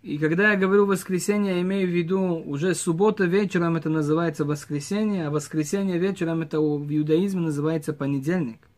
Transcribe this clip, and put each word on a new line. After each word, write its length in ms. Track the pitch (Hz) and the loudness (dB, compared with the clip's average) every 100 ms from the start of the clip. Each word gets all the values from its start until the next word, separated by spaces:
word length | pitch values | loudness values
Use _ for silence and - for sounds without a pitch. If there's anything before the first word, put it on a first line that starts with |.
И 160 | - 147 | -6 -2
когда 320 | 151 170 214 | 0 4 2
я 60 | 202 | 4
говорю 280 | 190 202 202 | 4 4 4
воскресенье, 680 | 185 - 185 180 208 202 180 | 0 -2 -2 0 0 2 0
я 60 | |
имею 260 | 185 196 185 | 0 0 0
в 40 | |
виду 520 | 175 165 190 185 165 151 | 0 0 0 0 -2 -4
уже 300 | 143 180 165 | -2 0 0
суббота 500 | - 165 214 - 175 | -2 2 2 2 2
вечером, 520 | 190 202 180 170 165 | 2 2 0 0 0
это 120 | 156 | 0
называется 560 | 156 147 156 170 156 147 | 0 2 2 0 -2 -2
воскресенье, 800 | 147 - 147 143 202 214 196 151 | -4 -4 -8 -4 -2 0 -2 -2
а 60 | |
воскресенье 680 | 147 147 156 147 196 196 170 | -4 -2 -4 -2 -2 0 0
вечером 440 | 190 190 165 165 | -2 -2 -2 -2
это 180 | 156 156 | -2 0
у, 180 | 151 147 | 0 0
в 180 | 147 151 | -2 -2
иудаизме 460 | 151 156 196 185 | 2 2 2 0
называется 520 | 165 143 151 160 151 | -2 0 -2 -2 -4
понедельник. 640 | 143 139 139 139 180 131 113 _ | -4 -2 -2 0 -2 -2 -8 _